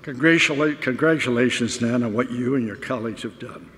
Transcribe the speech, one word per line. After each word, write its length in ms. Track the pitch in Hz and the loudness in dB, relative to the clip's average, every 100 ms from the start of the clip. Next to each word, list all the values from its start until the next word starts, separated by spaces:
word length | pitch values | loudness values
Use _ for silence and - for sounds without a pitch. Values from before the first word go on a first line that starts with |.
Congratula-, 760 | - 127 156 165 156 143 151 147 | -12 2 4 6 4 2 0 0
congratulations, 960 | - 120 156 160 131 120 127 - 120 - | -4 2 2 2 2 2 2 2 -2 0
then, 240 | 117 123 | -2 0
on 100 | 120 | -2
what 180 | 107 127 | -2 -2
you 240 | 120 123 135 | -2 -2 0
and 100 | 113 | -2
your 100 | 98 | -6
colleagues 460 | - 127 113 98 | -6 -6 -6 -8
have 160 | 117 - | -12 -12
done. 320 | 120 107 - | -16 -16 -18